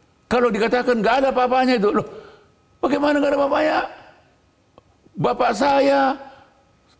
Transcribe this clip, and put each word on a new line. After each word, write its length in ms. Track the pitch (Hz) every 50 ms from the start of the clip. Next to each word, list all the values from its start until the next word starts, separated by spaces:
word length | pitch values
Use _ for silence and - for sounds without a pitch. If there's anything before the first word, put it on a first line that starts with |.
| _ _ _ _ _ _
Kalau 240 | 220 247 247 233 208
dikatakan 460 | 202 226 220 247 247 240 247 240 226
nggak 140 | 196 220 247 277
ada 100 | 269 262
apa-apanya 480 | - 254 247 240 254 262 262 247 254 214
itu, 80 | 202 403
loh, 140 | 311 220 - - - - - - - - _ _ _ _ _ _ _ _
bagaimana 380 | - 254 285 285 294 294 294 285
nggak 140 | 294 285
ada 60 | 285 277
apa-apanya? 380 | 277 269 294 302 311 311 311 - - - - - - - - _ _ _ _ _ _ _ _ _ _ _ _ - _ _ _ _ _ _ _ 190
Bapak 320 | - 240 247 - 240 233
saya, 640 | 226 202 277 285 277 277 269 277 277 277 269 269 277 - - - - - - _ _ _ _ _ _ _ _ _ _